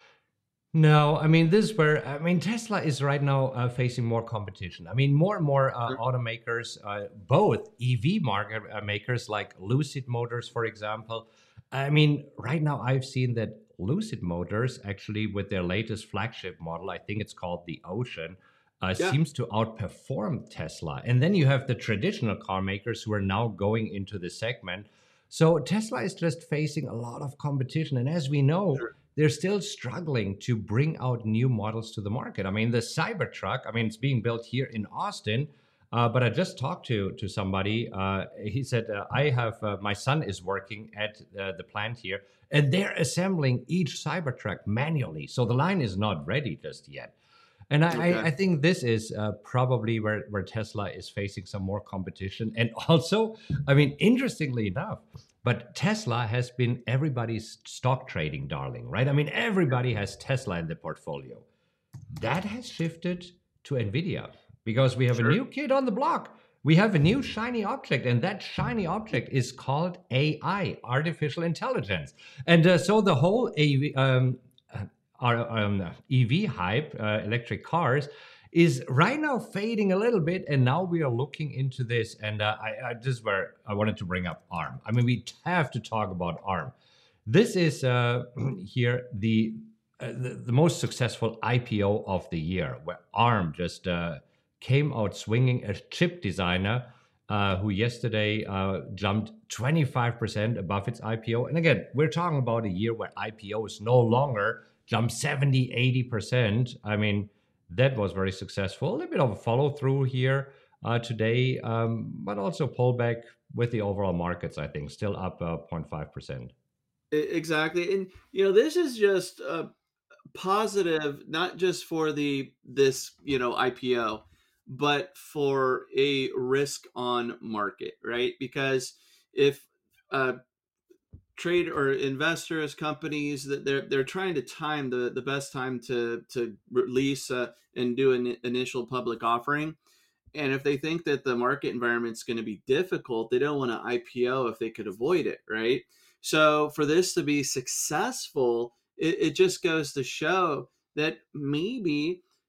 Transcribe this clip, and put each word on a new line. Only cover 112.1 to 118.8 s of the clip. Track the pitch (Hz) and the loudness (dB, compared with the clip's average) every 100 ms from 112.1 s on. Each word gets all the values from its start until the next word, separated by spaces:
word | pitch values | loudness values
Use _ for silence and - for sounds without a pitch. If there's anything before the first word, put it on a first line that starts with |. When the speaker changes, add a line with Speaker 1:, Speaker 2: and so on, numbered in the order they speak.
Speaker 1:
but | - - 202 | -8 -6 -4
also | 196 160 135 | -2 -2 -2
pullback | - 123 117 120 117 - _ - 113 | 2 2 4 0 -2 -8 _ -8 -2
with | 120 | 0
the | 113 | 0
overall | 101 98 98 | 0 0 0
markets, | 87 87 87 80 76 | 0 0 -2 -6 -6
I | 73 | -6
think, | 76 71 | -6 -10
still | - 101 98 | -4 -4 -2
up, | 90 - | -6 -4
uh, | 85 82 | -4 -4
point | - 82 78 | -6 -8 -6
five | 78 76 | -8 -8
percent. | 69 - 65 62 - _ _ _ _ _ | -12 -12 -12 -12 -18 _ _ _ _ _
Speaker 2:
E-, | 151 | -2
exactly. | 147 165 160 156 160 175 175 | 0 -2 0 0 0 -2 0
And, | 196 185 - _ | -2 -4 -12 _
you | 190 | 2
know, | 196 | 4
this | 196 302 | 6 6
is | 349 | 2